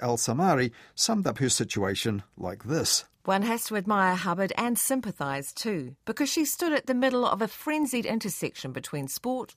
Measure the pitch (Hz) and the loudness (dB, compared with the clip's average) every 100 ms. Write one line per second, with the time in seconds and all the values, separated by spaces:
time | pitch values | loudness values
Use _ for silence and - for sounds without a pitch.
0 | 123 120 - 123 185 139 127 - - - | 0 0 0 2 4 4 2 -2 -14 -2
1 | - 220 165 110 131 - 113 - 98 98 | 2 2 0 2 2 2 0 0 0 0
2 | 117 104 - - 90 98 104 156 113 - | 0 -2 -6 -10 -8 -8 -4 -2 2 0
3 | - _ - 190 226 233 - 214 190 208 | -2 _ 0 2 2 0 -2 -2 0 4
4 | 185 185 185 175 190 - 240 233 - 269 | 4 4 0 0 0 0 0 0 0 0
5 | 220 - 139 139 139 - 233 185 127 135 | -2 -4 -4 -4 -6 -6 -4 -4 -6 -10
6 | - 226 277 330 285 - 349 294 - 247 | -8 -2 0 2 0 0 0 0 0 2
7 | 262 247 240 202 220 - - 311 285 240 | 2 4 2 2 -2 -4 -2 0 0 0
8 | - 220 202 - 143 - 135 127 - 147 | -2 -2 -4 -6 -6 -6 -8 -8 -6 -6
9 | 135 - 247 254 - | -6 -6 -4 -4 -6